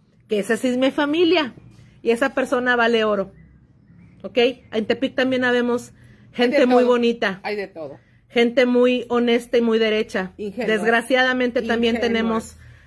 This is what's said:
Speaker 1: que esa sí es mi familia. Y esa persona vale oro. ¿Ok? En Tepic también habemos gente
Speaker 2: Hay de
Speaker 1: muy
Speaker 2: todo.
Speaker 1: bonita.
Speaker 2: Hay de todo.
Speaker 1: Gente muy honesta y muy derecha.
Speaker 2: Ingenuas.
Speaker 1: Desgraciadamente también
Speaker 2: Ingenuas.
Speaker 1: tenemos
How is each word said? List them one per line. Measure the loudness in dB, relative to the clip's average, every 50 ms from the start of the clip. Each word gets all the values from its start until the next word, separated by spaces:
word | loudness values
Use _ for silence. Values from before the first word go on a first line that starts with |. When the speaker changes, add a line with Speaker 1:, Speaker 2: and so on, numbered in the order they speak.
| _ _ _ _ _ -6
Speaker 1:
que | -4 -4
esa | -2 -2 -2
sí | -2 -2 -2
es | 0
mi | 0 0 0
familia. | 0 0 -2 0 0 2 2 2 2 2 0 -2 -8 -14 -20 -20 -20 -20 -20 -20 -20 -6
Y | -2 -2
esa | 0 0 -2 -2 -2
persona | -2 -2 -2 -2 -2 0 0 2
vale | 2 2 2 2 2 0
oro. | 0 -2 -2 -4 -6 -12 -20 -20 -20 -20 _ _ _ _ _ _ _ -20 -20 -20 -20 -20 -18
¿Ok? | -16 -6 0 0 0 0 0 -4 -10 -8
En | -6 -4 -2
Tepic | -2 -2 -2 -4 -4 -2
también | -2 -2 0 0 0 0
habemos | 0 0 0 0 0 -2 -4 -6 -10 -18 -20 -20 -20 -20 _ -20 -10
gente | -2 0 0 2 4
Speaker 2:
Hay | 4
de | 4
Speaker 1:
muy | 6 6 4
Speaker 2:
todo. | 6 4
Speaker 1:
bonita. | 4 2 2 0 0 0 -2 -4 -4 -6 -8
Speaker 2:
Hay | -8 -8
de | -8 -8 -10
todo. | -12 -14 -14 -14 -16 -18 _ _ _ _ _ _
Speaker 1:
Gente | 0 0 0 2 2 2 2
muy | 2 4 4 4 2 2 0 -2 -2
honesta | -2 0 0 2 0 0 0 0 0 0
y |
muy | 2 2 2 2
derecha. | 0 0 0 -2 -2 -4 -6 -6 -6 -8 -10
Speaker 2:
Ingenuas. | -12 -12 -10 -8 -6 -2 -2 -2 0
Speaker 1:
Desgraciadamente | 0 0 0 0 0 0 0 2 2 0 0 0 -2 -2 -2 -2
también | -2 -2 -2 0 0 0 0
Speaker 2:
Ingenuas. | -2 -2 -2
Speaker 1:
tenemos | 0 0 0 -2 -2 -4 -6 -8 -14 -20 -20 -20 -20 -20 -20